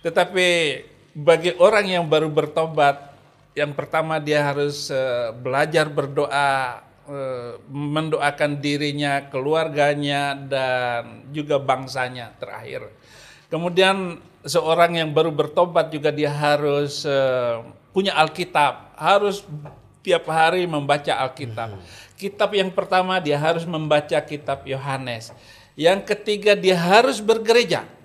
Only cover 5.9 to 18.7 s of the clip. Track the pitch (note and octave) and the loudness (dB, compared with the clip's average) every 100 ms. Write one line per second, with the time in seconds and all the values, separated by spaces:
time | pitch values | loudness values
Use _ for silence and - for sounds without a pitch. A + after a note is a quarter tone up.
5.9 | D3 C#3 C#3 E3 C#3 C#3+ C3+ B2+ A2+ - | -2 -4 -2 0 2 2 0 -2 -8 -18
6.9 | _ - C#3+ C3+ B2+ A#2+ A2 - C#3 D3 | _ -14 -10 -8 -8 -10 -16 -14 -8 -4
7.9 | D3+ D#3+ D3+ C#3+ C#3+ D3 C#3+ C#3+ C#3+ D3 | -4 -2 -2 -2 0 -4 -2 -4 -2 -4
8.9 | D3 C#3+ C#3+ C#3+ C#3 C3+ D#3 D#3+ C#3+ D3 | -4 -2 -2 -4 -6 -2 0 0 0 2
9.9 | D3 C#3+ C#3+ C#3+ C#3 C#3 C3+ C3 B2+ B2 | 2 -2 -2 -2 -6 -6 -2 0 0 -2
10.9 | A#2+ A#2+ A2+ A2+ D3 D3 D#3+ C3+ C3 C3 | -4 -6 -16 -12 -8 -2 -2 2 -2 -2
11.9 | C3 B2+ B2+ A2+ - - G#2 A#2+ C3 A2+ | -6 -6 -6 -14 -14 -14 -12 -12 -12 -12
12.9 | - _ - - - _ D#3 F3 E3+ F#3+ | -20 _ -20 -20 -20 _ -4 -2 2 2
13.9 | F#3+ F#3 E3+ - _ D#3 D#3 D#3 E3 E3+ | 2 -4 -10 -18 _ -2 -2 2 4 4
14.9 | E3+ D#3+ D3 E3 D3 D3 - F3 E3+ D#3 | 4 0 2 2 0 0 2 2 2 0
15.9 | D3+ D3+ D3 D3 C#3+ D3 D3 D3 C#3+ C#3+ | 0 -2 0 -2 0 2 2 2 0 -2
16.9 | C#3 D#3 C#3 C3+ B2+ A#2+ A#2 A#2 - _ | -4 -2 2 2 0 -2 -4 -8 -20 _
17.9 | F#3+ G3 D3 D#3 D#3 E3+ D#3+ C#3+ | -2 0 2 2 0 -2 2 2